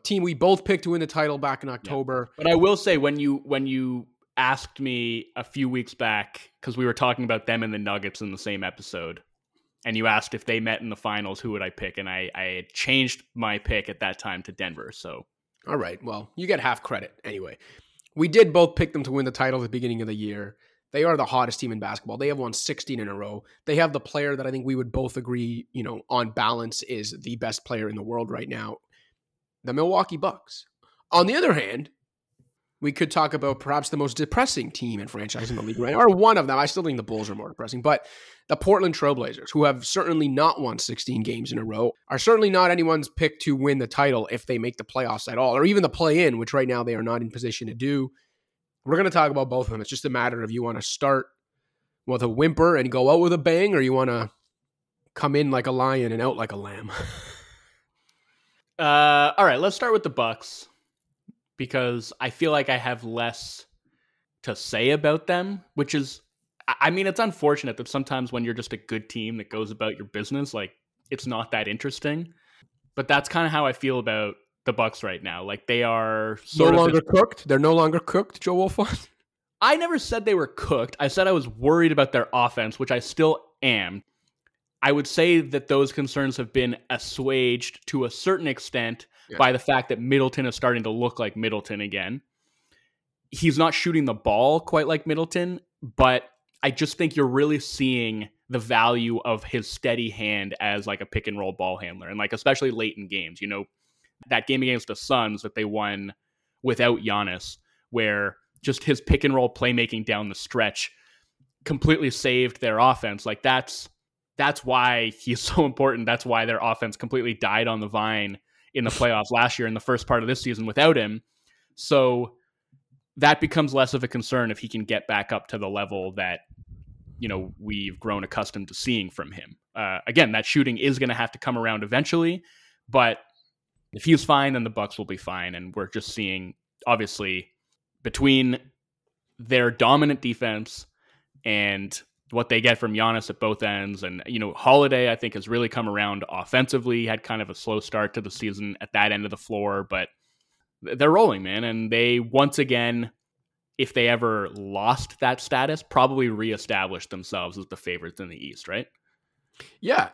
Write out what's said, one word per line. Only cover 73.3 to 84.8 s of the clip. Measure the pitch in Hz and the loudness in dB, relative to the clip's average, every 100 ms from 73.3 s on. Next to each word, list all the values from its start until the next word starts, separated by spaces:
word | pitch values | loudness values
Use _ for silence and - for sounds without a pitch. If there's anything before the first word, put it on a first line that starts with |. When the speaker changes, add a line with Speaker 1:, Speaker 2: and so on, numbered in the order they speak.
| 170 165 | -2 0
Speaker 2:
how | 151 139 | 0 0
I | |
feel | 123 135 127 | 0 -2 -2
about | 113 107 104 - _ _ | -2 -2 -4 -8 _ _
the | - | -4
Bucks | 113 113 - | 0 -2 -2
right | 104 90 | -8 -8
now. | 92 87 | -10 -10
Like, | 98 101 - | -10 -8 -2
they | 120 | 0
are | 117 113 110 110 110 107 | 2 0 0 -2 -2 -6
sort | - 156 165 | -6 4 6
Speaker 1:
No | 170 | 8
Speaker 2:
of | 170 | 6
Speaker 1:
longer | 160 | 4
Speaker 2:
this | - | 4
Speaker 1:
cooked? | 190 233 - 143 | 6 6 2 2
They're | 135 | 4
no | 156 | 6
longer | 165 160 165 | 6 4 2
cooked, | - 185 196 - | 0 -2 -2 -4
Joe | 180 180 | 0 2
Wolfond? | 190 - 208 - - _ _ | 2 0 -2 -4 -10 _ _
<laughs> | _ _ _ | _ _ _
Speaker 2:
I | 226 320 | 4 4
never | 339 320 | 2 -2
said | - 226 | -2 -2
they | 214 | 2
were | 190 143 | 2 0
cooked. | - - 135 120 - | -4 -2 0 0 -2
I | 139 | -2
said | 185 190 | 2 2
I | |
was | 175 120 | 2 0
worried | 110 139 170 165 | 0 4 6 6
about | 147 135 | 4 4
their | 127 113 | 2 0
offense, | 127 117 - 110 - | 2 2 2 -4 -4
which | 127 | -2
I | 123 | -2
still | - - 160 - - _ | -2 2 4 2 -4 _
am. | 135 110 90 98 - _ _ _ _ _ _ _ | 0 2 -2 -8 -16 _ _ _ _ _ _ _